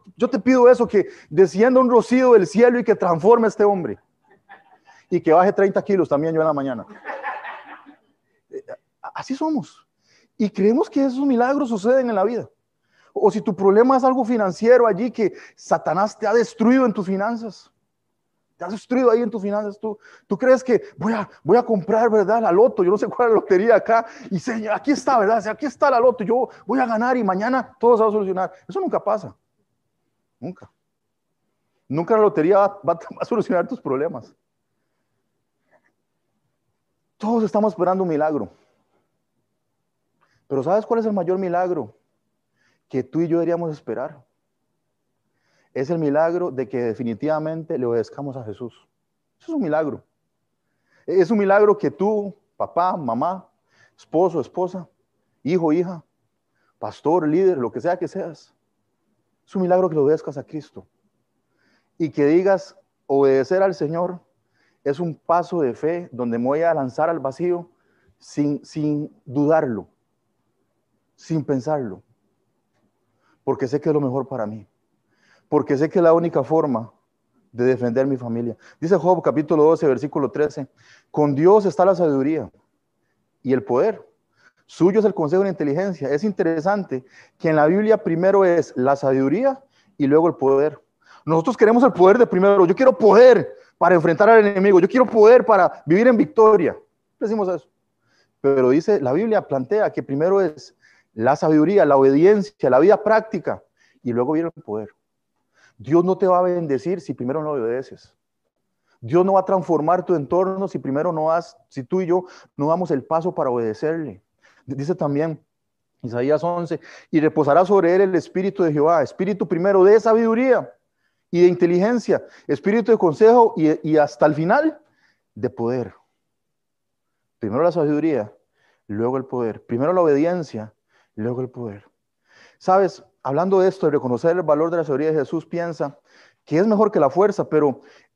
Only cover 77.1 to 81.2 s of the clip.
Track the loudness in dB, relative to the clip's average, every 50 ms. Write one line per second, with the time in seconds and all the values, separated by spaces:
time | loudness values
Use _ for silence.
77.1 | _ _ _ _ _ _ _ _ -6 -2 0 0 0 0 -2 -2 -2 -2 -2 -2
78.1 | -4 -6 -6 -8 -8 -6 -8 -8 -10 _ _ -20 _ -8 -2 0 0 0 2 0
79.1 | 0 0 0 -2 -2 -2 -2 0 2 4 4 4 4 2 2 0 0 -2 -4 -6
80.1 | -4 -4 -4 -4 -4 -4 -4 -4 -6 -8 -14 -14 _ _ _ _ _ _ _ _
81.1 | -2 -2